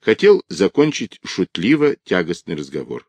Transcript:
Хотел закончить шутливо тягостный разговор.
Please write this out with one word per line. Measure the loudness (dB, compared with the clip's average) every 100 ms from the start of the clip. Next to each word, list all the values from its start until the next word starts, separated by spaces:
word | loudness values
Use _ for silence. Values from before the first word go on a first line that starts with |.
Хотел | 0 2 4 4 2
закончить | -2 -2 2 0 0 -10 -12
шутливо | -12 -4 -4 -2 0 2 0 -2
тягостный | _ -2 -2 -6 -8 -10
разговор. | -8 -10 -10 -12